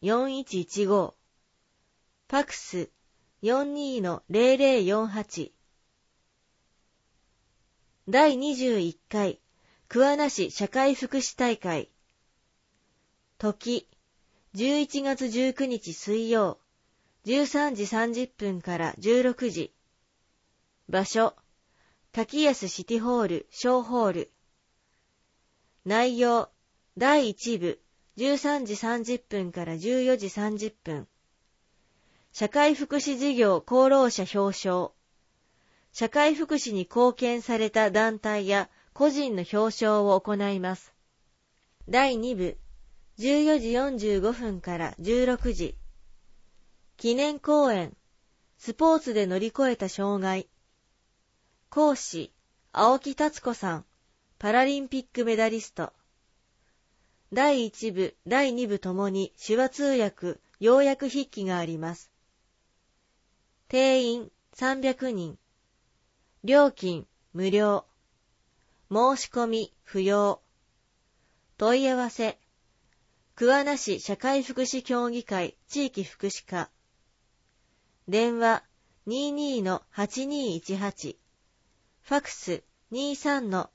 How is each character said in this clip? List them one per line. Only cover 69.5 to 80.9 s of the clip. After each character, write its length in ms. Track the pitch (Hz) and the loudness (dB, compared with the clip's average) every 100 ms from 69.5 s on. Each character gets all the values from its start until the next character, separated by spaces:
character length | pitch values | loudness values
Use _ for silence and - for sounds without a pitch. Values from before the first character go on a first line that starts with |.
| 226 214 _ | -2 -6 _
不 200 | - 196 | -8 -2
要。 400 | 190 202 202 - _ _ _ _ _ _ _ _ _ _ _ _ | 2 2 2 -2 _ _ _ _ _ _ _ _ _ _ _ _
問 240 | 220 254 | 2 2
い 80 | 269 | 2
合 60 | 254 | 0
わ 140 | 240 | -4
せ。 260 | - 220 - _ _ _ _ _ _ _ _ _ - | -4 -6 -6 _ _ _ _ _ _ _ _ _ 0
桑 280 | 240 277 | 4 4
名 140 | 285 277 | 2 -2
市 220 | - 190 | -4 -6
社 160 | - 196 | -4 -4
会 280 | 254 277 | 0 0
福 180 | 247 254 | -2 -4
祉 220 | 254 262 | -4 -4
協 260 | - 247 240 | -4 -2 -2
議 140 | 240 | -6
会 340 | 226 196 175 - _ | -6 -4 -4 -8 _
地 200 | 285 277 | -4 -4
域 160 | 202 | -4
福 240 | 180 - 196 | -10 -6 -8
祉 180 | - - | -8 -8
課。 240 | 180 - _ _ _ _ _ _ _ _ _ _ _ _ _ - | -8 -8 _ _ _ _ _ _ _ _ _ _ _ _ _ -2
電 300 | 202 233 233 | 0 0 2
話、 260 | 233 226 - _ _ _ - | 2 2 -2 _ _ _ -8
二 240 | 247 285 | -4 -4
二 320 | 285 294 254 | -4 -4 -2
の 180 | 185 185 - | -2 -4 -6
八 380 | - 202 - 269 | -6 -6 -4 -6
二 280 | 294 254 165 | -4 -4 -6
一 200 | - 190 | -6 -6
八。 420 | 202 | -6